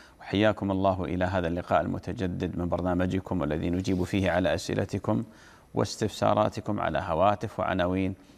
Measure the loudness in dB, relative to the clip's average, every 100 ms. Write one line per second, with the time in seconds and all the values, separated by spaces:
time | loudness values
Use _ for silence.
0 | -20 -20 -2 4 4 2 0 2 2 2
1 | -2 0 0 0 0 -2 2 2 2 -4
2 | -6 -4 -4 -2 -4 -2 -2 0 0 2
3 | 2 0 -2 -2 0 0 0 -2 0 0
4 | 0 2 2 2 2 0 -2 -2 -2 -4
5 | 0 -2 -2 -12 -20 -20 -8 -2 -2 -2
6 | -4 0 2 4 2 -2 -6 -2 -2 -2
7 | -2 2 4 2 -4 -4 -2 0 0 2
8 | 0 -4 -12